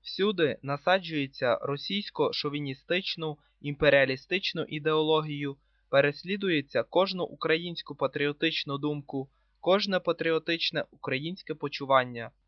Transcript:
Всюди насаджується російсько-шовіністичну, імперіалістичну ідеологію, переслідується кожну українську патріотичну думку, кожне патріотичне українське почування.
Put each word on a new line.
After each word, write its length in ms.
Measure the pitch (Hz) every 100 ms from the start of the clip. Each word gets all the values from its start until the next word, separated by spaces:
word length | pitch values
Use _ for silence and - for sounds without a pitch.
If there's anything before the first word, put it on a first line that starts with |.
Всюди 560 | - - 202 180 147 -
насаджується 960 | 135 143 180 190 170 151 135 - 127 110
російсько-шовіністичну, 1700 | - 147 - 202 - - 143 - 147 147 143 131 - 175 - - 160 143 _ _
імперіалістичну 1000 | 143 139 151 139 131 131 - 180 - 170
ідеологію, 920 | - 151 151 156 156 156 151 143 143 139 _ _ _
переслідується 920 | 139 143 143 175 202 196 156 139 123
кожну 420 | - - 190 185
українську 720 | - - 160 165 175 170 -
патріотичну 840 | 143 135 143 147 143 160 156 147 139
думку, 500 | 147 147 139 135 135 _ _ _
кожне 400 | 127 196 202 185
патріотичне 840 | 180 165 165 160 156 165 - 156 -
українське 640 | - - 135 160 190 -
почування. 760 | 151 143 - 135 131 123 120 113 -